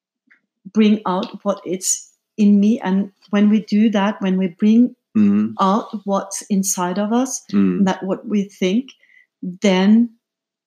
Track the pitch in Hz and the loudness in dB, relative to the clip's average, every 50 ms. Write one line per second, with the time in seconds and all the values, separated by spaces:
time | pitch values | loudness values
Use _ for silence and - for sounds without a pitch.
0 | _ _ _ _ _ _ _ _ _ _ _ _ - 190 - 214 220 208 214 208 | _ _ _ _ _ _ _ _ _ _ _ _ -20 -6 0 2 2 4 2 2
1 | - 190 180 185 226 - - 196 - 202 190 - - - 180 190 - - - - | 0 -4 -4 -4 -6 -8 -10 -8 -6 -6 -6 -6 -6 -8 -8 -6 -6 -6 -6 -6
2 | - _ _ _ _ _ _ - 214 202 202 202 202 208 233 - - 185 190 196 | -8 _ _ _ _ _ _ 0 2 4 4 4 4 2 2 0 -2 -2 -2 -2
3 | 202 - - _ _ _ - 202 208 208 214 220 - - 208 208 220 226 208 208 | -2 -4 -8 _ _ _ -2 0 2 2 2 2 0 0 0 2 2 2 2 0
4 | 190 208 214 - 208 190 185 185 190 180 170 - 214 214 220 233 247 240 - _ | 0 -2 -2 -4 -4 -2 -2 -2 -2 -4 -4 0 2 4 4 4 4 2 0 _
5 | _ _ - 110 104 101 101 104 107 113 113 - 190 190 190 - - - - 208 | _ _ 0 2 2 2 2 2 0 -2 -2 -2 0 0 0 0 -2 -6 -10 -10
6 | - 196 196 196 - - - - - - 208 190 190 - - 190 180 175 185 202 | -6 -4 -4 -4 -4 -6 -10 -12 -8 -4 -2 -2 -2 -2 -4 -4 -4 -4 -4 -4
7 | 208 208 226 240 262 262 - - - - 202 202 196 190 180 185 202 190 180 - | -4 -2 -2 -2 -2 -2 -6 -10 -10 -4 -2 0 0 2 2 0 0 0 -2 -2
8 | - 190 190 - - 220 202 208 196 202 - - 196 185 190 233 269 - - _ | -6 -6 -6 -6 -6 -4 -4 -4 -4 -4 -6 -4 -4 -2 -2 -2 -4 -6 -10 _
9 | _ _ _ _ _ _ _ _ - 185 180 - - 202 185 185 190 202 214 226 | _ _ _ _ _ _ _ _ -12 -12 -8 -2 0 0 2 2 4 4 4 4
10 | 233 233 - _ _ _ _ _ _ _ _ _ _ | 2 0 -4 _ _ _ _ _ _ _ _ _ _